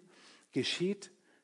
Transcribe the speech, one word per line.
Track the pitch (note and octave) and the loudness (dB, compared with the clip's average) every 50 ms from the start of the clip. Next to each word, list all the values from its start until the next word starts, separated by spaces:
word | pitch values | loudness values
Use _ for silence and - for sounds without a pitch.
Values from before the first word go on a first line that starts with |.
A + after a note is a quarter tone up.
| - - - - - - - - - _ - | -14 -20 -20 -20 -20 -20 -20 -20 -20 _ -2
geschieht | C3+ A#2+ - - - E3+ F#3+ G3+ G3 - - - - _ _ _ _ | -2 0 0 0 0 0 0 0 -2 -6 -12 -20 -20 _ _ _ _